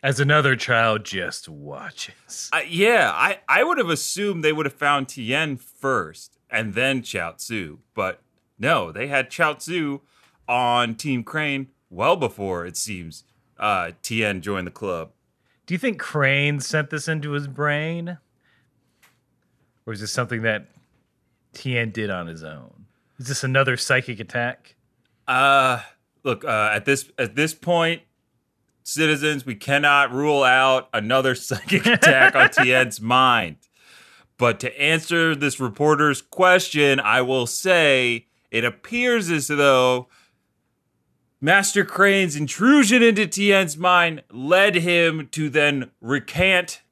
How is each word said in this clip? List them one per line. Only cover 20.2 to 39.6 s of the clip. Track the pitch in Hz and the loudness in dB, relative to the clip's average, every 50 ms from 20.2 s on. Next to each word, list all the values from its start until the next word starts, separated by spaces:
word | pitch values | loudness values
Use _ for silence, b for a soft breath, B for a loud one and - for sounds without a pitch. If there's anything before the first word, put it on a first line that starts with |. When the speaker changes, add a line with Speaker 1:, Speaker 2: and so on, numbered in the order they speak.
| 123 - 123 113 110 | -6 -6 -6 -4 -2
Speaker 1:
that | 113 107 104 101 _ _ _ _ _ _ _ _ _ _ _ _ _ _ _ _ _ _ | -2 -2 -4 -6 _ _ _ _ _ _ _ _ _ _ _ _ _ _ _ _ _ _
Tien | - - 135 127 120 117 110 | -12 -8 -4 -4 -2 -4 -4
did | 98 113 107 101 | -4 -6 -6 -6
on | 98 90 87 | -6 -8 -8
his | 82 82 82 80 | -10 -14 -14 -16
own? | 78 78 73 60 - _ _ 98 _ _ _ _ _ _ _ | -16 -18 -18 -20 -20 _ _ -20 _ _ _ _ _ _ _
Is | 131 120 | -12 -10
this | 139 - - | -8 -6 -4
another | 131 131 139 135 127 127 | 0 2 2 4 2 0
psychic | 117 - - 135 127 127 - 120 101 | -2 0 0 0 0 0 -2 -10 -12
attack? | 113 - - 123 120 120 127 _ _ _ _ _ _ _ _ _ _ _ _ _ _ | -12 -8 -6 -4 -4 -4 -6 _ _ _ _ _ _ _ _ _ _ _ _ _ _
Speaker 2:
Uh, | - 127 131 135 139 139 139 131 131 127 120 B B B _ _ _ _ _ _ | -2 0 2 4 4 6 4 4 2 0 -2 B B B _ _ _ _ _ _
look, | 139 120 104 - | -4 -4 -4 -2
uh, | 151 117 107 107 107 107 | -2 0 0 2 2 0
at | 104 101 | 0 0
this, | 139 139 135 - - _ - | 0 0 0 -2 -10 _ -6
at | 131 113 104 | -6 -4 -2
this | 127 151 160 156 | -2 -2 -2 -2
point, | _ - 175 175 170 165 165 170 165 _ _ _ _ _ _ _ _ _ _ _ _ _ _ _ _ _ | _ -4 -2 0 2 2 0 -2 -4 _ _ _ _ _ _ _ _ _ _ _ _ _ _ _ _ _
citizens, | - - 143 160 156 151 143 143 151 151 139 123 | -10 -4 0 2 2 2 0 0 -2 -2 -2 -6
we | 131 120 | -10 -12
cannot | 104 - - 143 143 147 147 143 143 143 123 123 | -10 -4 0 0 2 4 4 4 4 4 2 0
rule | 131 143 151 151 139 139 | -2 0 2 2 4 4
out | 127 127 131 131 135 131 131 123 _ - | 6 6 6 6 4 4 2 0 _ -6
another | 113 107 110 127 135 131 131 127 | -4 -2 2 2 2 2 2 0
<laughs> | |
psychic | - - - 127 95 - - 190 190 - | -2 -4 -8 -8 -8 -4 -2 -2 0 2
attack | 226 240 - - 320 - - - 381 - | 2 2 6 6 6 6 6 6 4 6
on | - 381 427 | 4 4 4
Speaker 1:
<laughs> | - - - | 4 2 2
Speaker 2:
Tien's | 123 127 131 127 120 104 - | 4 4 4 2 2 -2 -8
mind. | 107 113 123 127 131 127 120 113 98 82 78 _ _ _ b b b b b b b b b b b b _ _ | -2 2 2 4 4 4 4 2 0 -4 -10 _ _ _ b b b b b b b b b b b b _ _
But | 123 120 113 - | 0 0 0 0
to | - 123 - - | -6 -8 -4 0
answer | 143 147 160 165 160 - 170 170 165 160 160 | 0 2 2 0 -2 -2 0 0 2 2 0
this | 139 143 143 127 - | 0 -2 -4 -2 -2
reporter's | 131 123 101 - 147 151 151 143 151 147 139 - | -6 -6 -4 0 2 2 4 4 4 2 0 -2
question, | - _ - - 180 185 180 185 180 - - 151 147 143 135 135 | -6 _ -2 2 4 6 6 4 2 0 0 2 4 4 4 2
I | - 107 110 127 131 | 2 2 2 2 2
will | 127 131 131 120 | 2 0 -2 -2
say | 113 - - - 185 185 175 160 147 135 131 127 120 120 113 _ _ _ _ _ _ - | -2 -6 -6 0 2 2 4 4 4 4 4 2 0 -2 -4 _ _ _ _ _ _ -4
it | 113 113 | -2 -2
appears | 120 120 _ _ - 226 240 247 247 240 233 202 165 | -2 -4 _ _ -8 -4 -2 0 0 0 0 0 -2
as | 170 156 135 - | -2 -2 -2 -2
though | 147 143 | 0 2